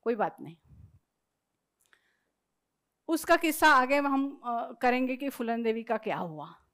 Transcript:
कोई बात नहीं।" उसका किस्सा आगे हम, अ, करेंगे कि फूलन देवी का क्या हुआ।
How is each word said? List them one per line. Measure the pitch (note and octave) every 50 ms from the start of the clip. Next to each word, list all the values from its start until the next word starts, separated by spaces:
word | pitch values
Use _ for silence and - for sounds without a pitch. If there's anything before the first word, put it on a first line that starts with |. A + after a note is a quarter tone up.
कोई | _ A#3 A#3+
बात | G#3+ G#3+ E3 - -
नहीं।" | - D3+ E3 _ _ _ - - - - _ - _ _ _ _ _ _ _ _ _ _ _ _ _ _ _ _ _ _ _ _ _ _ _ _ _ _ _ _ _ _ _ _ _ _ _ _ _ _ _ _ _ -
उसका | D#4+ D#4 - - E4+
किस्सा | E4+ - D#4+ D4+ - - D#4
आगे | D4+ C4 B3+ B3+ C#4
हम, | C#4+ C#4+ C#4 C#4 C4+ C#4 C#4 C#4 - -
अ, | A#3+ A#3+ A#3 A#3 - A#3 -
करेंगे | - B3+ B3 B3+ C4 B3+ C4
कि | B3 C#4+ C#4
फूलन | C4 - A#3+ A3+ A#3 A#3 A#3
देवी | A3+ A3 A3+ A3+
का | A3+ A#3 G#3+
क्या | A3 G#3+ F3+ E3
हुआ। | F#3 F3 D#3 D3+ C#3+ D#3+ F3 - _ _